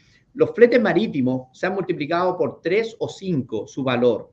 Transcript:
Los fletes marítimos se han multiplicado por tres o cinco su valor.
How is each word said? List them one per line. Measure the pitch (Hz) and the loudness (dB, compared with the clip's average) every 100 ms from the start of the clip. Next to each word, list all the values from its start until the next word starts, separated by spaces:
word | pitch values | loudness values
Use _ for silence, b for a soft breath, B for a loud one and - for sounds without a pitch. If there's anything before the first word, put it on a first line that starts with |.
| b b b | b b b
Los | - 151 | -2 -2
fletes | - 233 240 | 6 6 6
marítimos | 214 165 214 156 123 131 - - | 2 2 0 0 -2 -2 -8 -8
se | 185 | -4
han | |
multiplicado | 170 165 151 143 170 180 175 | -4 -4 -6 -4 -2 0 -2
por | 139 - | -4 -4
tres | 165 202 226 - | -2 -2 -2 -6
o | 143 | -8
cinco | - 190 156 117 110 - | -6 -4 -4 -2 -6 -8
su | - | -6
valor. | 131 120 123 101 - | -2 2 2 0 -4